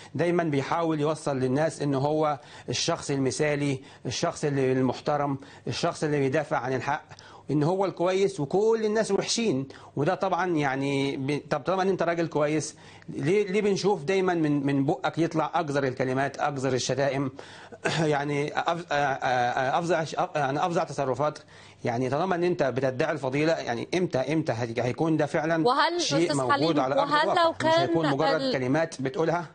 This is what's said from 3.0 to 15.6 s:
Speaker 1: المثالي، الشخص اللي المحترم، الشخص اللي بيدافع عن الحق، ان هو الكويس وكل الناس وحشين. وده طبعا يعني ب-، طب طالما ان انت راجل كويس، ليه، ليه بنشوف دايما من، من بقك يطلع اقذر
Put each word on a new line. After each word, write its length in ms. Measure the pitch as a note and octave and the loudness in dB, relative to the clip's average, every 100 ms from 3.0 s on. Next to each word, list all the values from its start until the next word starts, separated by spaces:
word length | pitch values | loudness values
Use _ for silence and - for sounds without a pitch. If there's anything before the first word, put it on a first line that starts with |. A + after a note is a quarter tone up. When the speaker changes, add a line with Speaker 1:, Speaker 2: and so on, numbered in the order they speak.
| - | -2
Speaker 1:
المثالي، 680 | C#3 C3 - D3+ D3 C#3+ C3 - - - | -2 0 0 0 0 -2 -4 -8 -12 -8
الشخص 400 | A#2+ E3+ - D3+ | -4 -4 -2 -2
اللي 260 | C#3 C3 | 0 2
المحترم، 640 | C3 C3 A#2+ - D3 C#3+ C3 - - - | 2 0 0 -2 -2 -2 -4 -10 -12 -8
الشخص 360 | B2 E3+ D#3+ | -2 -2 -2
اللي 160 | D#3 D3 | -2 0
بيدافع 380 | C3+ C#3+ D3 D3 | 2 0 0 -2
عن 160 | A#2+ | -2
الحق، 300 | C3 A2+ D3 - - - - - | -2 -2 -4 -6 -20 -20 -16 -2
ان 120 | D3 | 2
هو 220 | D3 F#3 G3 | 2 2 0
الكويس 540 | - E3+ F#3+ G3 F#3+ | 0 0 2 2 0
وكل 420 | C#3+ F#3 A3 A3+ G#3+ | -2 2 4 2 2
الناس 260 | G#3+ G3+ | 0 2
وحشين. 560 | G3 - - A3+ C3+ C3+ - - - | 0 0 0 0 0 -4 -10 -10 -2
وده 200 | D3+ F3+ | 0 0
طبعا 300 | F#3+ F3 F#3 E3 | 0 0 0 0
يعني 600 | C#3+ C3 C#3 C#3 C#3 C#3 | 0 0 0 0 0 -2
ب-، 240 | C3+ D3 - | -2 -4 -2
طب 100 | D3+ | -2
طالما 220 | C#3 F#3+ | 0 0
ان 60 | F#3 | 2
انت 140 | F3+ | 2
راجل 240 | E3+ E3+ E3 | 0 0 0
كويس، 480 | D3 D3+ D#3 D3 - - - - | 2 2 2 -2 -8 -20 -18 -12
ليه، 380 | - C#3 G3+ G3+ | -4 2 2 2
ليه 100 | G3 | 2
بنشوف 420 | G#3 F#3+ E3+ G3 | 2 2 2 0
دايما 300 | C#3+ F#3+ F#3 | 0 2 2
من، 320 | F3 D#3 D3 C#3 | 2 2 2 2
من 200 | C#3+ C3+ | 2 2
بقك 320 | E3+ D#3 D3+ | 0 -2 0
يطلع 280 | E3 D#3 D3 | 0 0 0
اقذر 280 | - | -2